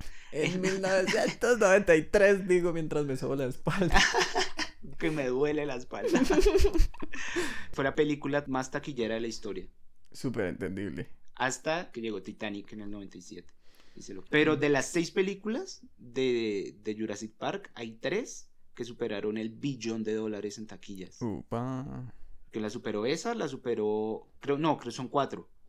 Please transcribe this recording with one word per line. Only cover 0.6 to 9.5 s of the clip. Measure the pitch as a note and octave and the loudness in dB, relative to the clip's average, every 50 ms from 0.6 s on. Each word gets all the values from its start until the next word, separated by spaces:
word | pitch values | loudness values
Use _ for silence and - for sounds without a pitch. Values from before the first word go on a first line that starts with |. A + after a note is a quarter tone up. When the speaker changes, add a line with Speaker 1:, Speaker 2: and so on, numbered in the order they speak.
Speaker 2:
<laughs> | F#3 | 2
Speaker 1:
mil | F#3 F#3+ F#3+ | 0 0 2
novecientos | F#3+ F#3 F#3+ F#3+ F#3+ F#3 G#3 A3 B3 B3 - - - A3+ B3 A3+ | 2 2 4 4 4 4 2 2 2 2 0 2 4 4 6 6
noventa | A3 F#3+ F#3+ G#3 G3+ - E3 | 8 8 8 8 8 8 8
y | D#3+ D3+ | 6 6
tres, | - - G#3 G3 G3+ G3+ G3 F#3+ F#3 | 6 6 8 8 8 8 6 4 4
digo, | F3+ F3+ E3+ F3 D#3+ | 4 4 4 2 0
mientras | E3 D#3+ D#3 D#3+ D3+ D3 | 0 -2 0 0 0 0
me | C#3+ C3+ | 0 -2
sobo | B2+ C#3 C3+ C#3 | -2 -2 -2 -2
la | C#3 C#3 | 0 -2
espalda. | B2+ C3 - - - D3+ G3 F#3+ E3 - - - | -2 -4 -2 0 0 2 2 4 6 8 6 6
Speaker 2:
<laughs> | - - - - - - - - - - - - - - - - C#3+ C#3 - | 6 4 2 0 2 2 0 0 0 -2 -4 -4 -6 -6 -10 -12 -10 -6 -2
Que | - E3 | -2 0
me | D#3 D#3 C#3 | 0 0 0
duele | B2+ B2 C3 D3 D3 D3+ D3+ D3 | 0 2 2 2 2 2 0 -2
la | C#3+ C3 | -2 -4
espalda. | A#2+ C3+ - - - - A4+ E4+ B3 | -6 -6 -8 -6 -4 0 2 4 4
<laughs> | C4 - F4+ - - G#4+ G#4+ G4 - G4+ - E4 - - - - - - - - - - - F4 F4 - - - - - - | 4 4 4 6 6 6 6 6 6 6 8 6 6 4 4 0 -4 -4 -4 -4 -4 -4 -4 -2 -2 -2 -2 -2 -4 -2 -2
Fue | - C3+ | 0 0
la | C3+ C3+ | 0 2
película | D3 D3+ D3+ D3 C#3+ - C#3 C#3 C#3+ C#3+ C3+ | 2 2 2 2 -2 -2 -2 -2 -2 -2 -2
más | C3 C3 C3 - | -2 -4 -4 -4
taquillera | - C#3+ C#3 D#3+ C#3+ A#2+ A2+ G#2+ A2 | -6 -6 -6 -6 -4 -4 -2 -2 -2
de | A2+ | -2
la | A#2 A#2 | -4 -4
historia. | A2 - - G#2 | -6 -6 -8 -8